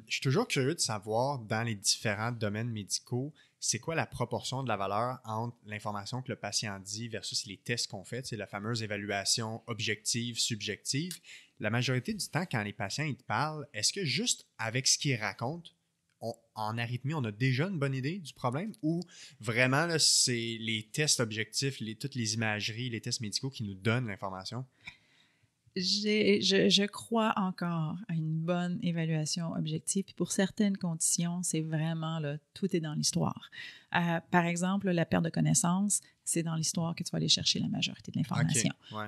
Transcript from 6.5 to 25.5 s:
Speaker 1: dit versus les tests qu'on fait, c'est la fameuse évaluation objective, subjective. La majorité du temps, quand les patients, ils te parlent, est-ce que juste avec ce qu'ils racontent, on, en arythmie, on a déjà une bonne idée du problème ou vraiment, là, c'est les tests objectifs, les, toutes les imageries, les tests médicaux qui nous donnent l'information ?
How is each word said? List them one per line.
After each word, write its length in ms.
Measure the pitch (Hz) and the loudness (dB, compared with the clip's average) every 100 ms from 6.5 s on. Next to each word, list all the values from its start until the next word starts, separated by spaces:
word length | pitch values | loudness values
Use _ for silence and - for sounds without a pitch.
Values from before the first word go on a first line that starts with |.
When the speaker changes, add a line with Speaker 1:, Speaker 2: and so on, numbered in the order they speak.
| - 110 98 | -2 -2 -6
Speaker 1:
dit 280 | 95 110 117 | -8 -8 -8
versus 380 | 110 - 113 110 | -8 -6 -6 -6
les 100 | 92 | -8
tests 300 | - 120 - | -4 -4 -4
qu'on 140 | 101 | -8
fait, 200 | 90 98 - | -10 -10 -6
c'est 100 | 110 | -6
la 80 | 98 | -6
fameuse 380 | 104 104 117 | -6 -4 -4
évaluation 800 | 110 104 101 98 95 - 110 113 - | -2 -4 -2 -2 0 0 -2 -6 -8
objective, 720 | 107 104 104 - 120 120 117 | -4 -2 -2 -2 -2 -2 -2
subjective. 800 | - 110 101 98 - 135 180 170 - - - - | -2 -2 -4 -6 -4 -2 -4 -8 -16 -20 -20 -6
La 120 | 107 | -2
majorité 420 | 117 123 127 123 | 0 2 0 -2
du 140 | 214 - | -6 -4
temps, 160 | 156 180 | -4 -2
quand 120 | 123 | -2
les 100 | 104 | -2
patients, 320 | - 98 - 151 | -4 -4 -4 -4
ils 120 | 120 | -6
te 60 | |
parlent, 440 | - 107 151 156 - | -2 0 0 -4 -10
est-ce 180 | 107 107 | -2 -2
que 140 | - 170 | 0 -2
juste 400 | 127 240 - - - | 0 0 -2 -6 -6
avec 260 | 113 117 131 | -4 0 2
ce 140 | - | 2
qu'ils 160 | 147 123 | 2 0
racontent, 560 | 104 98 120 170 165 - _ _ _ _ | -2 -2 -4 -6 -10 -20 _ _ _ _
on, 120 | 110 113 _ - | -8 -8 _ -6
en 220 | 107 113 | -4 -2
arythmie, 380 | 117 123 131 160 | -2 -2 -2 -2
on 80 | 113 | -2
a 60 | |
déjà 360 | 101 131 127 175 | 2 2 2 0
une 120 | 185 | 0
bonne 160 | 139 135 | 0 0
idée 240 | 131 196 | -2 -4
du 140 | 151 | -8
problème 380 | - - 131 214 - | -6 -2 -2 -4 -2
ou 180 | - 170 180 - - - | 0 0 -4 -12 -20 -8
vraiment, 480 | 113 113 127 135 170 | 0 4 6 6 4
là, 100 | 160 | 4
c'est 580 | - - - 120 113 113 | 4 6 4 2 0 -2
les 280 | 113 110 107 | -2 -2 -2
tests 260 | - 151 - | 0 2 2
objectifs, 600 | 117 107 110 - 135 127 | 2 0 -4 -2 -2 -2
les, 160 | 110 110 | -6 -6
toutes 200 | 143 127 | -6 -4
les 200 | 110 110 | -2 0
imageries, 540 | 110 104 101 110 127 | 0 0 -2 -4 -6
les 100 | 117 | -6
tests 200 | 120 - | -4 -4
médicaux 280 | 104 95 135 | -2 -2 -2
qui 140 | - | -4
nous 120 | 104 95 | -6 -2
donnent 320 | 98 117 120 | 2 2 2
l'information ? 580 | 98 101 95 95 113 131 _ - - _ _ _ _ _ | -4 -6 -6 -6 -8 -8 _ -20 -20 _ _ _ _ _